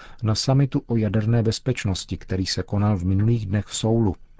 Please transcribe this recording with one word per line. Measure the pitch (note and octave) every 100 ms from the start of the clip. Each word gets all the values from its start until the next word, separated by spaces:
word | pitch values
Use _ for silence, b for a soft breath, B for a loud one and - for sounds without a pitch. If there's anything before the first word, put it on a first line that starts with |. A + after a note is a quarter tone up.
| B B
na | A2 G#2+
summitu | - C3+ C#3 C#3+ -
o | A#2
jaderné | G#2+ G#2+ G#2+ A#2
bezpečnosti, | A2 A2 - - G2+ F2 - F#2
který | - F#2+ F#2+
se | -
konal | - G#2 G#2 G2+
v | F2+
minulých | F#2+ G#2+ A#2 G2
dnech | G#2 -
v | -
Soulu. | A2 A#2 G#2+ - -